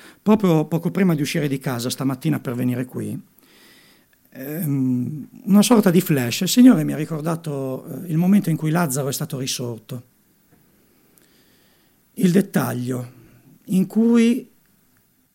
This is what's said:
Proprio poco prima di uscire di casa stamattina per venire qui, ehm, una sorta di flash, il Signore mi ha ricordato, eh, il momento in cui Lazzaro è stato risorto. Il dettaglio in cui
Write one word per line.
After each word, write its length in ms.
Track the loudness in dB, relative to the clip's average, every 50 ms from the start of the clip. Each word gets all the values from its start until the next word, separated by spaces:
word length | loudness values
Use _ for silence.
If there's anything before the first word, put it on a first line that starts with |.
| -20 -20 -20 _ _
Proprio 420 | 2 2 4 4 2 2 2 0
poco 260 | -2 -4 -4 -4 -4
prima 240 | -2 0 0 2 0
di 80 | 0 -2
uscire 240 | -4 -4 -4 -2
di 120 | -2 -4 -4
casa 320 | -4 -6 -6 -6 -6 -6
stamattina 500 | -6 -4 -4 -4 -4 -4 -2 -4 -4 -4
per 140 | -4 -6 -6
venire 300 | -4 -4 -4 -4 -4 -6
qui, 360 | -8 -8 -10 -8 -8 -10 -12 -14 _ _ _ _ _ _ _ _ _ _ _ _ _ _ _ _ _ _ _ _ _
ehm, 1000 | -20 -18 -16 -14 -10 -8 -4 -4 -2 -2 0 0 -2 -2 -2 -4 -8 -10 -12 -16 -18 -10 -2
una 180 | 4 4 4 6
sorta 280 | 6 6 4 6 6
di 100 | 4 4
flash, 400 | 2 2 0 0 0 -2 -4 -4
il 80 | -4 0
Signore 360 | 6 8 8 8 8 6 4
mi 100 | -2 -4
ha 20 |
ricordato, 880 | -4 -6 -6 -6 -6 -4 -4 -6 -6 -6 -8 -8 -6 -6 -6 -8 -8 -10
eh, 260 | -12 -14 -12 -8 -4
il 60 | -2
momento 340 | 0 2 4 4 4 4 2
in 60 | -2
cui 140 | -2 -2 0
Lazzaro 380 | 0 0 0 0 -2 -4 -4 -4
è 40 | -4
stato 260 | -6 -6 -8 -8 -8
risorto. 680 | -6 -6 -6 -6 -8 -8 -10 -12 -12 -14 -14 -14 -14 _ _ _ _ _ _ _ _ _ _ _ _ _ _ _ _ _ _ _ _ _ _ _ _ _ _ _ _ _ _ _ _ _ _ _ _ _ _ _ _ _ _
Il 180 | 0 0 2 2
dettaglio 800 | 2 0 0 -2 -2 -2 -2 -4 -6 -6 -6 -6 -8 -8 -12 -16 -20 -20 -20 _ _ _ -20 -20 _ _
in 200 | -2 -2 0 0
cui 640 | 0 0 0 2 4 4 4 4 4 2 0 -4 -10 _ _ _ _ _ _ _ _ _ _ _ _ _ _ _ _ _